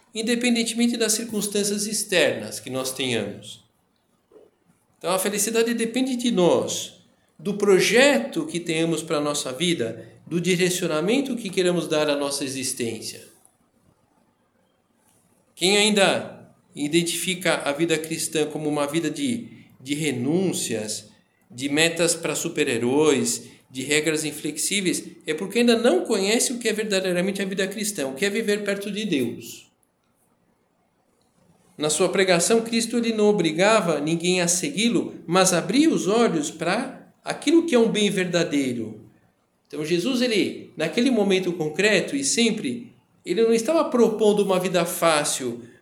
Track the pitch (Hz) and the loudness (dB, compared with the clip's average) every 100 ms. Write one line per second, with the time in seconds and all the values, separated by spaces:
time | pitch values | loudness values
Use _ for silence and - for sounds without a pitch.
0 | _ 214 220 240 247 233 226 233 240 233 | _ -6 -2 0 2 0 -2 0 0 0
1 | 220 226 233 208 202 208 202 208 220 208 | -2 -2 -4 -4 -4 -2 -2 -2 -4 -6
2 | - 175 135 117 107 - - 131 127 - | 0 2 2 0 -8 -12 -8 -6 -6 -4
3 | 131 113 101 92 - - _ _ _ _ | -2 -2 -4 -10 -16 -20 _ _ _ _
4 | _ _ _ - - _ _ _ _ _ | _ _ _ -20 -20 _ _ _ _ _
5 | 160 185 202 202 226 226 233 220 226 254 | -4 -2 0 -2 0 2 0 0 -2 -2
6 | 262 240 240 185 170 123 123 - - - | -2 0 0 4 4 4 0 -6 -8 -16
7 | _ _ _ _ 160 208 202 180 - 226 | _ _ _ _ -8 -2 4 6 6 6
8 | 285 240 240 165 151 170 170 160 165 160 | 6 4 0 -6 -4 -6 -4 -2 0 -2
9 | - 156 147 147 135 127 175 147 113 - | -2 -2 -2 -4 -6 -2 0 0 -2 -6
10 | - - - 170 170 175 180 180 170 151 | -16 -20 -6 -4 0 2 2 0 -2 -2
11 | 175 262 277 233 185 185 180 175 151 151 | 2 0 0 -6 -6 0 2 0 0 0
12 | 151 143 143 143 139 135 123 - 117 - | 0 0 -2 -4 -6 -6 -6 -4 -6 -6
13 | - - - _ _ _ _ _ _ _ | -12 -14 -20 _ _ _ _ _ _ _
14 | _ _ _ _ _ _ _ _ _ _ | _ _ _ _ _ _ _ _ _ _
15 | _ _ _ _ _ - 175 208 214 202 | _ _ _ _ _ -2 2 4 4 4
16 | 180 123 - - - _ _ - 147 175 | 4 2 -4 -16 -20 _ _ -8 0 0
17 | 170 - 185 185 170 147 143 143 165 156 | 0 -4 -4 -2 0 0 -2 -2 0 -2
18 | 156 160 - 160 151 151 151 147 143 160 | -4 -6 -4 -2 -4 -4 -4 -2 -2 -2
19 | 170 - 139 107 - - - _ 127 147 | -4 -4 -4 -4 -8 -18 -20 _ -8 -4
20 | 156 123 131 175 185 - - 107 107 - | -2 -2 0 0 0 -2 -4 -6 -6 -10
21 | - _ _ _ _ 120 139 147 165 165 | -12 _ _ _ _ -10 -4 2 0 2
22 | 165 165 - 143 165 156 139 117 120 143 | -2 0 -4 -4 -4 -2 0 0 0 2
23 | 156 - - - - - _ 131 131 151 | 4 4 0 -4 -8 -20 _ -10 0 2
24 | 156 151 151 147 151 147 - 202 180 - | 2 -2 -4 -6 -8 -4 -2 0 0 -2
25 | - - - 156 196 233 240 233 233 349 | -6 -14 -8 -6 -4 0 4 4 4 2
26 | - 202 196 240 - 240 220 202 202 190 | 0 0 2 0 0 -2 -4 -2 -2 -2
27 | 185 175 190 190 196 196 190 220 208 - | 0 0 -2 -2 -6 -4 -4 -4 -6 -4
28 | 135 131 202 220 202 208 202 196 202 202 | -6 -2 -2 -2 -2 -2 -2 -4 -4 -6
29 | 214 143 120 - - - - _ _ _ | -2 0 -2 -6 -14 -18 -20 _ _ _
30 | _ _ _ _ _ _ _ _ _ _ | _ _ _ _ _ _ _ _ _ _
31 | _ _ _ _ _ _ _ - 151 156 | _ _ _ _ _ _ _ -6 -2 2
32 | 180 190 185 170 - 226 220 233 226 240 | 0 2 2 4 4 2 2 -2 0 -2
33 | 226 214 208 208 165 156 196 220 175 147 | 0 2 2 4 2 2 4 4 2 0
34 | 151 170 175 185 175 - 151 - 233 175 | 0 0 2 2 2 0 -2 0 2 2
35 | - - - 185 180 175 160 247 320 196 | -2 -8 0 4 4 2 0 4 4 2
36 | 165 226 220 165 143 - 165 214 277 - | 0 2 2 0 -4 -4 -2 -2 -4 -12
37 | - _ - 151 285 330 - 240 214 208 | -20 _ -8 -4 4 4 6 4 4 2
38 | 202 175 175 170 160 143 131 117 107 - | 0 0 0 0 0 0 0 -2 -8 -12
39 | - _ _ _ _ _ _ 147 156 175 | -20 _ _ _ _ _ _ -8 -2 0
40 | 226 233 254 208 120 - - - 160 - | 0 0 2 2 0 -4 -14 -6 -2 2
41 | 262 226 196 185 185 170 151 - 214 190 | 2 4 4 2 2 -2 -4 0 2 2
42 | - 139 131 220 233 - 135 120 - _ | 2 -2 -2 2 2 2 -4 -6 -10 _
43 | _ _ - 185 226 226 226 330 302 247 | _ _ -4 0 4 2 2 0 2 4
44 | 220 - 208 190 190 185 185 175 175 - | 4 4 4 4 2 2 2 0 0 0
45 | 165 151 147 - 127 117 - - | 2 2 2 -2 -4 -6 -12 -20